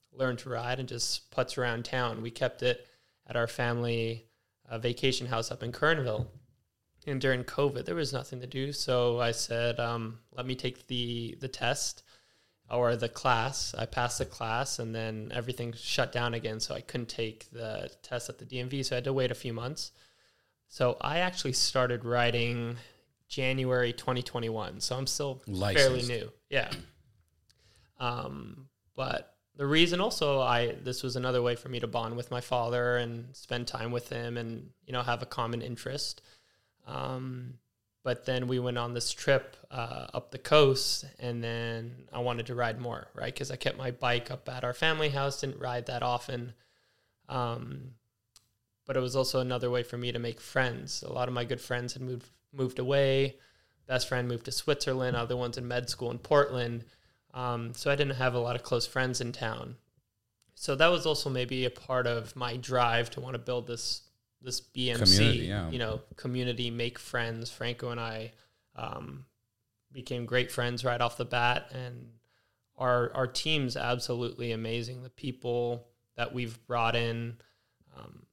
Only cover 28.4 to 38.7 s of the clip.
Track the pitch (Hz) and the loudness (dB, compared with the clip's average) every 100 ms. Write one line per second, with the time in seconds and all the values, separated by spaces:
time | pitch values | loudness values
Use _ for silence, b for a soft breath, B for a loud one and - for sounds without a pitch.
28.4 | - 147 135 _ _ - 131 - - _ | -12 -14 -20 _ _ -6 -4 -4 -6 _
29.4 | _ 147 143 160 170 180 214 - 147 135 | _ -4 4 6 6 4 0 0 2 2
30.4 | 123 120 120 - 127 123 131 123 127 123 | 4 4 2 -2 -6 -4 -4 -2 0 2
31.4 | 120 117 127 123 117 117 113 120 - 123 | 2 0 -4 -4 -2 -2 -2 -4 -4 -6
32.4 | - 123 117 123 120 123 117 117 123 - | 0 0 2 2 2 2 0 -6 -10 -16
33.4 | - 123 120 120 117 120 - 120 120 120 | -6 -4 -4 -4 -2 -2 -4 -6 -4 -4
34.4 | 113 117 139 - - 127 123 120 123 - | -6 -8 -12 -18 -6 -2 0 0 -2 -2
35.4 | 117 117 120 117 123 143 - - b b | -2 -2 -4 -6 -6 -4 -4 -6 b b
36.4 | b b b b 131 135 135 131 131 127 | b b b b -10 -6 -4 -4 -6 -8
37.4 | 123 123 _ _ _ _ 127 120 - 127 | -10 -14 _ _ _ _ -2 0 0 0
38.4 | 123 127 123 | 2 0 0